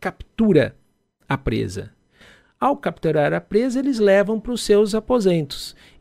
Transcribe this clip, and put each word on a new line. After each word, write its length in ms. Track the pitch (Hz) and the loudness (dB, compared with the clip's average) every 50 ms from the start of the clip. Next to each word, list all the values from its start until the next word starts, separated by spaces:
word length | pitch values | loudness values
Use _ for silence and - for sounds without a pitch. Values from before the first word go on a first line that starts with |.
captura 760 | - 185 - _ - _ _ - 226 208 175 143 113 101 - _ _ _ _ _ _ _ _ _ _ - | -10 -10 -10 _ -20 _ _ 0 2 4 4 4 2 2 -6 _ _ _ _ _ _ _ _ _ _ -6
a 100 | 135 131 | -6 -4
presa. 540 | - 120 110 110 110 95 95 101 101 - _ _ _ _ _ _ - - - _ _ _ _ _ | -2 -4 -4 -2 -4 -6 -8 -12 -14 -14 _ _ _ _ _ _ -20 -20 -20 _ _ _ _ _
Ao 180 | - 269 285 | -2 -2 -2
capturar 560 | 285 - 180 175 - - 160 156 151 143 151 | -2 -4 -8 -8 -4 -4 -2 0 2 0 0
a 80 | 165 175 | -2 -4
presa, 380 | - _ 196 214 254 262 233 269 | -6 _ -2 0 0 0 -2 -2
eles 220 | 269 285 254 220 | -2 -2 0 2
levam 400 | 208 196 190 202 190 202 226 214 | 4 4 4 4 2 0 -2 -4
para 120 | - - | -4 -6
os 100 | 240 - | -8 -6
seus 340 | - - 208 202 220 196 220 | 0 2 4 4 4 2 0
aposentos. 800 | 214 - - 254 240 190 185 175 165 143 - - - - - - _ - - _ - | -4 -2 0 0 2 2 2 2 2 -2 -4 -10 -14 -14 -16 -18 _ -20 -20 _ -4